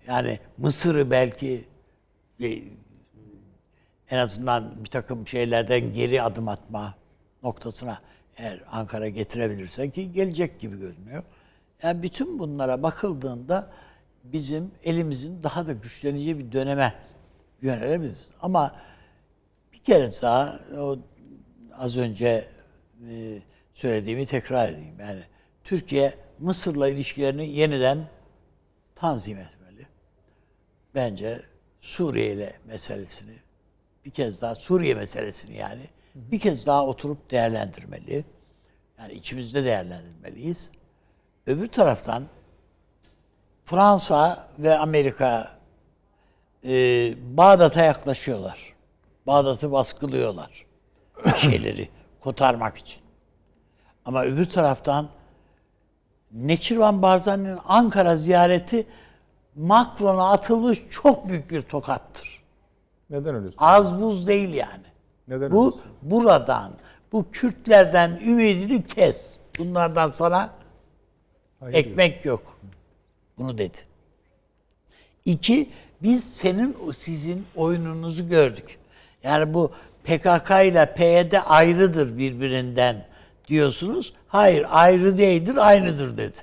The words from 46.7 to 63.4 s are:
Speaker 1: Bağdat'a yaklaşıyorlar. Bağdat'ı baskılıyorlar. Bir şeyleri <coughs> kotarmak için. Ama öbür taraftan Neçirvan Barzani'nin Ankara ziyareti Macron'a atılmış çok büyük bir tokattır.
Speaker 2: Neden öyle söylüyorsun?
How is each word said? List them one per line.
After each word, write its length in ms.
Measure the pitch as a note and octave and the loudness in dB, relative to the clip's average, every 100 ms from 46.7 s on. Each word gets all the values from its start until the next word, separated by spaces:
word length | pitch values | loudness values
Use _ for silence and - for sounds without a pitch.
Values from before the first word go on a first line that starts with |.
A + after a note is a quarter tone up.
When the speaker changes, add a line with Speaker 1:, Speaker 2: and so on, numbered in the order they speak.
| C3 B2+ B2 A#2+ A#2 B2 C3 | 2 2 2 0 -4 -6 6
Speaker 1:
Bağdat'a 440 | F#3 F#3+ E3 E3+ | 8 10 8 6
yaklaşıyorlar. 920 | D#3+ C#3+ - C3 - A2+ F#2 - - _ _ _ _ _ - | 4 4 -4 -6 -6 -8 -8 -14 -20 _ _ _ _ _ 2
Bağdat'ı 440 | C#3+ C3+ C3 D3 | 2 2 -2 -2
baskılıyorlar. 920 | C#3 C3 - C#3+ C3 A#2+ F#2 - - _ _ _ _ _ - - | -2 -2 -4 -6 -4 -4 -6 -16 -20 _ _ _ _ _ -4 -2
Bir 60 | |
şeyleri 580 | - D3+ - G#2+ G2+ G2 - _ | 2 2 2 -2 -8 -12 -16 _
<coughs> 140 | _ | _
kotarmak 580 | C3+ B2 C3 A#2+ A2 - | -10 0 2 2 -4 -8
için. 240 | - - _ _ _ _ _ _ _ _ _ _ - | -20 -20 _ _ _ _ _ _ _ _ _ _ -6
Ama 180 | C3 B2+ | -4 -2
öbür 200 | C3+ F3+ | -2 -2
taraftan 640 | F#3 D3+ C3 - C#3+ D3+ - _ _ _ _ _ _ _ _ _ _ _ | 2 0 0 -2 -2 -4 -14 _ _ _ _ _ _ _ _ _ _ _
Neçirvan 680 | A2 C3+ E3+ - A3+ G#3+ G3+ | -8 -2 -2 0 2 2 4
Barzani'nin 580 | F#3 F#3 F#3+ G3+ F#3+ F3+ - | 4 4 2 -2 -4 -10 2
Ankara 520 | G3+ A#3 G3 F3 E3 | 4 4 4 4 2
ziyareti 680 | D#3 F3+ F3 F3+ F3+ A#3 A3 - - _ _ _ _ D3 | 4 4 6 4 0 -4 -4 -14 -20 _ _ _ _ -8
Macron'a 760 | E3 G#3+ A#3+ - G3+ F#3+ F#3 | 4 4 4 0 0 2 4
atılmış 540 | G3+ - A3+ A#3+ A3 - | 2 2 0 2 -2 -4
çok 400 | - D4 - F#3+ | 2 4 4 -2
büyük 220 | F3+ C#3 | -8 -6
bir 100 | E3 | -8
tokattır. 840 | B2+ D3 C3+ C3+ - - - - _ _ _ _ _ _ _ | -6 -8 -6 -6 -8 -20 -20 -20 _ _ _ _ _ _ _
Speaker 2:
Neden 160 | C#3+ D3+ | -8 -6
öyle 80 | |
söylüyorsun? 260 | B2+ | -8